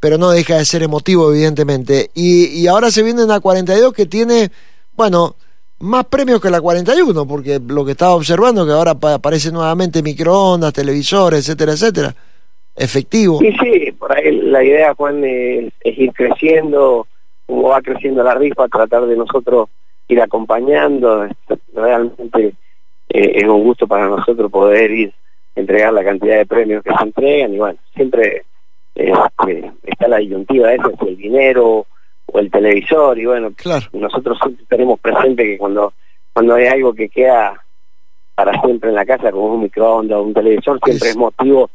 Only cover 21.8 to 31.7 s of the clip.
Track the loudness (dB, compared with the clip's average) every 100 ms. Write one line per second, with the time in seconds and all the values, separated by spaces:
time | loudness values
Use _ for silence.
21.8 | 0 0 -2 -6 -6 0 -2 -2 -18 -18
22.8 | -18 -18 -6 0 2 2 2 4 4 2
23.8 | 0 0 0 -2 -2 0 0 2 4 4
24.8 | 2 0 -4 -6 -20 -20 -14 -8 -2 2
25.8 | 2 2 0 -2 2 2 2 0 0 -2
26.8 | -2 -2 -2 0 0 2 0 -2 -4 -4
27.8 | -16 -4 -2 2 0 -2 -12 -20 -20 -20
28.8 | -18 -4 0 2 0 -2 -4 -4 -8 -14
29.8 | -14 -2 0 2 0 -6 -2 2 4 2
30.8 | 0 -4 -6 -6 -2 2 4 4 4